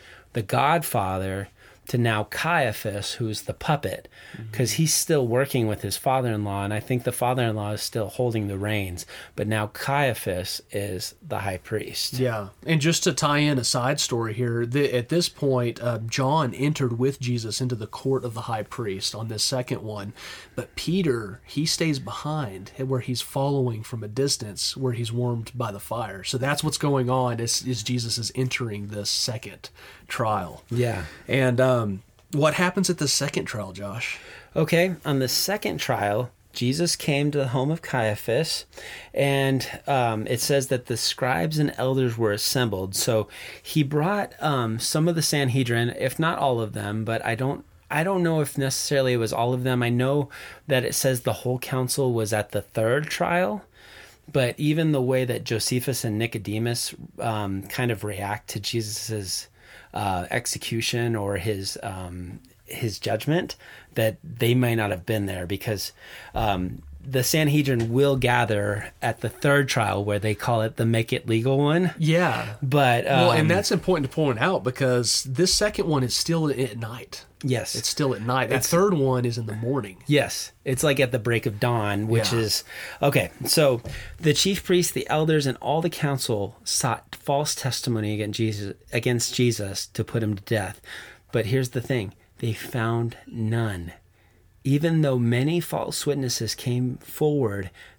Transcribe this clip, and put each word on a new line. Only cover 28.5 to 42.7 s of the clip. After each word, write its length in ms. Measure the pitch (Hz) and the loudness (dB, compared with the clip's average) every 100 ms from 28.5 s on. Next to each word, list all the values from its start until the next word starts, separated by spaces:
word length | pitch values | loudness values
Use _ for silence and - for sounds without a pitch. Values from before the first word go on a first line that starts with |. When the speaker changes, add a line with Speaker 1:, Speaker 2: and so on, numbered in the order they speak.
| - 117 101 101 | -2 -4 -6 -6
Speaker 2:
this 220 | 104 101 | -6 -2
second 600 | - - 113 104 92 - - - - - | -2 -2 -4 -8 -14 -18 -18 -20 -18 -8
trial. 540 | - 110 101 87 - - | -2 0 0 -2 -10 -4
Speaker 1:
Yeah. 340 | 117 120 98 78 - - | 0 0 0 -6 -10 0
Speaker 2:
And, 320 | 135 131 120 | 2 4 6
um, 160 | 131 123 107 95 - _ - | 4 4 2 -4 -10 _ -4
what 220 | 151 151 151 | 2 4 4
happens 340 | 180 196 180 | 2 4 2
at 80 | 170 | 2
the 100 | 139 | 2
second 380 | - 139 - - | 0 0 -2 -4
trial, 260 | 110 98 | -6 -8
Josh? 480 | 95 101 104 - - - - - | -8 -8 -6 -8 -10 -14 -20 -6
Speaker 1:
Okay, 420 | - 156 170 185 165 151 | 0 2 4 2 0 0
on 140 | 139 | 0
the 100 | 123 | 2
second 480 | - - 208 - 151 | 0 0 -2 -2 -4
trial, 520 | - 113 104 107 123 _ _ | -2 0 2 0 -2 _ _
Jesus 440 | - 120 151 170 - | -2 0 2 0 0
came 340 | - 143 147 | 0 2 2
to 60 | 147 | 2
the 120 | 135 | 0
home 220 | 131 139 | 0 0
of 100 | 165 | -2
Caiaphas, 840 | - 131 110 104 - 117 156 - - - - - - | -2 0 0 0 0 0 0 -4 -8 -16 -14 -16 -8
and, 520 | - 139 139 135 131 - - - | 0 2 4 2 2 -2 -8 0
um, 400 | 135 120 110 107 | 2 2 0 -2
it 140 | 120 | -2
says 260 | - 139 127 | 2 2 2
that 200 | 127 - | -4 -2
the 100 | 113 | -2
scribes 600 | - - 127 151 165 156 | -2 -2 0 0 0 2
and 160 | 151 - | 0 0
elders 400 | 127 135 127 113 | 0 2 2 2
were 160 | 110 | 0
assembled. 640 | 104 - 131 120 | 2 0 2 0